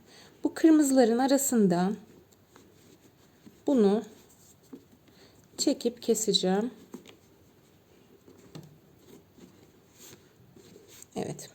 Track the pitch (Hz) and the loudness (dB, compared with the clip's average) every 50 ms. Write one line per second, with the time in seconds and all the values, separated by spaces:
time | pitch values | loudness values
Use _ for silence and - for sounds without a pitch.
0 | _ - - - - - - - - 294 - - - 320 320 302 302 269 269 262 | _ -20 -20 -20 -20 -20 -20 -8 -8 -8 -4 2 4 4 6 6 4 4 4 4
1 | 247 220 233 240 262 254 277 269 - - 254 226 208 190 175 175 180 196 196 - | 4 4 2 0 0 0 0 0 0 0 0 2 2 2 2 0 0 -2 -4 -6
2 | - - - - - _ _ _ _ _ _ - - _ _ _ _ - - _ | -12 -18 -20 -20 -20 _ _ _ _ _ _ -20 -20 _ _ _ _ -20 -20 _
3 | _ - _ _ _ _ _ _ _ - - - _ - 285 247 208 196 202 226 | _ -20 _ _ _ _ _ _ _ -20 -20 -10 _ -2 0 2 2 2 2 0
4 | - - - - - - - _ - - _ _ _ _ - - - _ _ _ | -4 -8 -16 -20 -20 -20 -20 _ -20 -20 _ _ _ _ -20 -20 -20 _ _ _
5 | _ _ _ _ - - _ _ _ _ _ - - 311 269 - - 254 240 - | _ _ _ _ -20 -20 _ _ _ _ _ -4 -2 -2 -2 -2 -4 -6 -8 -6
6 | - - 226 220 - 208 190 - - 185 185 202 220 254 - - - - - - | -4 -4 -2 -2 -2 -2 -2 -2 -2 0 -2 -2 -2 -6 -10 -14 -20 -20 -20 -20
7 | - - - - _ _ _ _ _ _ _ _ _ _ _ _ _ _ _ _ | -20 -20 -20 -20 _ _ _ _ _ _ _ _ _ _ _ _ _ _ _ _
8 | _ _ - _ _ - - - - - - 160 - - - - _ _ _ _ | _ _ -20 _ _ -20 -20 -20 -20 -20 -20 -20 -20 -20 -20 -20 _ _ _ _
9 | _ - - - _ _ _ - - - - - - _ _ _ _ _ _ - | _ -20 -20 -20 _ _ _ -20 -20 -20 -20 -20 -20 _ _ _ _ _ _ -20
10 | - - - - _ _ _ _ - - - - - - - - - - - - | -20 -20 -20 -20 _ _ _ _ -20 -20 -20 -20 -20 -20 -20 -20 -20 -20 -20 -20
11 | - - _ 226 - - - - - - - | -20 -16 _ -12 -10 -10 -12 -14 -16 -10 0